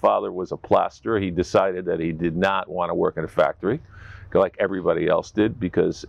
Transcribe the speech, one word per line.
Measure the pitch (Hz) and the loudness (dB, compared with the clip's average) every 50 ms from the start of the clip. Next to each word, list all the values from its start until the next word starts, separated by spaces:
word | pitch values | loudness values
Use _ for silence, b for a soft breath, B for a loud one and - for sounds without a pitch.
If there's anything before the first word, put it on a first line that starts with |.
| - 104 | 2 2
father | 104 101 101 101 | 2 2 0 -2
was | 92 90 92 85 - | -4 -6 -6 -6 -8
a | - | -8
plasterer. | - - 101 95 90 87 - - - 104 113 104 | -2 2 2 2 2 0 -4 -8 -4 -2 -2 0
He | 98 92 | 0 -2
decided | 85 85 87 - - 104 95 98 92 90 92 87 | 0 -2 0 2 4 2 4 2 0 -2 -2 -2
that | 85 85 | -2 -2
he | 82 85 80 | -2 -4 -4
did | 78 87 87 80 85 | -2 -2 -2 0 2
not | 92 98 98 98 90 - | 2 2 2 0 -2 -4
wanna | 85 87 87 85 85 | -4 -4 -4 -2 -2
work | 87 87 85 - - | 0 0 0 -2 -2
in | 80 | -6
a | 78 | -4
factory, | - - 82 69 - - - 95 123 160 - B B B B B B B B B - | 0 2 2 2 0 -2 -2 -2 -2 -2 -6 B B B B B B B B B 2
like | 90 95 90 - - | 2 2 2 0 -2
everybody | 101 95 95 92 85 82 82 82 82 80 | -2 -2 -2 -2 0 0 0 2 2 2
else | 82 82 82 - | 2 0 0 -2
did, | - 107 107 117 - - | 0 0 0 0 0 -2
because | 95 90 - 90 85 85 82 - - | -6 -2 0 2 2 2 0 -4 -4